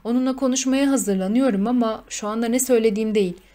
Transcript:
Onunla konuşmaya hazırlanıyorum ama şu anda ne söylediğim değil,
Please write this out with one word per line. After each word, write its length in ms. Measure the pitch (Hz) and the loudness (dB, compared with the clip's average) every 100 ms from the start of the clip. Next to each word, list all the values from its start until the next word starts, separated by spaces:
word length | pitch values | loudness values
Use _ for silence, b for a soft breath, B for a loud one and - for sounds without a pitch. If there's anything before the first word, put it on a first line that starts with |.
Onunla 320 | 208 247 254 262 | -4 -2 -2 0
konuşmaya 560 | 262 254 262 269 277 | -2 0 0 2 2
hazırlanıyorum 760 | 269 196 190 185 233 269 196 214 | 2 0 -2 0 2 2 2 0
ama 360 | 247 226 214 - | 0 0 -2 -10
şu 180 | - 208 | -10 -6
anda 200 | 220 233 | -4 0
ne 120 | 247 | 0
söylediğim 560 | 262 240 226 208 220 214 | 2 2 2 0 0 0
değil, 220 | 185 175 B | 0 -4 B